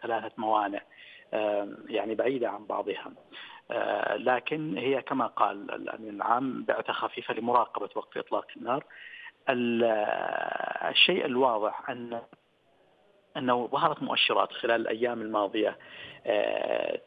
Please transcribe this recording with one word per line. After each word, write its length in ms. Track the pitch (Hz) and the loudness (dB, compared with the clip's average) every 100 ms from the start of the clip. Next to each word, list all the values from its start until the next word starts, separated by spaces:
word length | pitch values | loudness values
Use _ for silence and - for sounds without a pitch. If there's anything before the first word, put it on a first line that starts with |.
ثلاثة 300 | 117 113 110 - | -2 -2 -2 -4
موانئ، 440 | 110 107 101 101 - - - - - | 2 4 2 -2 -10 -20 -20 -20 -6
آم، 440 | 110 107 104 101 - - | 0 2 0 -2 -8 -4
يعني 280 | 110 110 110 | -2 -2 0
بعيدة 340 | 117 135 113 | 0 0 -2
عن 160 | 104 104 | -4 -4
بعضها. 460 | 104 101 - - - - - - - - | -4 -2 -4 -8 -16 -20 -18 -18 -16 -6
آه، 440 | 110 107 104 - 107 | -4 0 0 0 0
لكن 640 | 120 123 - 156 156 143 | 2 2 2 -4 -2 -2
هي 240 | 127 135 | 0 0
كما 260 | - 135 113 | 0 0 0
قال 440 | - 104 101 101 | 2 0 0 -8
الأمين 440 | 113 - - 110 101 | -8 -8 -8 -8 -4
العام 480 | 104 120 131 113 | 2 2 2 -2
بعثة 300 | 113 110 120 | 0 0 0
خفيفة 400 | - 113 - - | -2 -4 -6 -6
لمراقبة 560 | 110 117 123 110 104 98 110 | -4 4 4 4 -2 -6 -6
وقف 220 | - - | -8 -8
إطلاق 300 | - 104 - - | -4 -4 -4 -8
النار. 260 | 113 139 - - - - - - - | -2 -2 -4 -16 -16 -16 -18 -8 0
ال-، 340 | 127 120 117 | 2 4 4
آه، 1080 | 117 107 107 - 50 50 50 - - - 82 | 4 4 2 0 0 -2 -2 -2 -4 -2 0
الشيء 360 | - - 185 147 | 4 4 4 2
الواضح 640 | 123 131 110 107 - - | 4 4 4 0 -4 -8
أن، 320 | 123 120 117 - - _ _ _ _ _ _ _ _ _ 147 | -8 -6 -10 -10 -20 _ _ _ _ _ _ _ _ _ -4
أنه 300 | 127 123 110 | 2 2 2
ظهرت 360 | 135 160 143 | 2 2 2
مؤشرات 480 | 127 120 - 104 98 | -2 0 2 4 2
خلال 280 | - 117 117 | 0 2 2
الأيام 400 | - 113 120 117 | 2 0 0 -2
الماضية، 560 | 110 107 101 110 101 - - - - - - | -2 0 2 2 0 0 -14 -18 -16 -8 0
آه، 720 | 104 107 107 - - 50 50 | 2 2 0 0 0 0 -2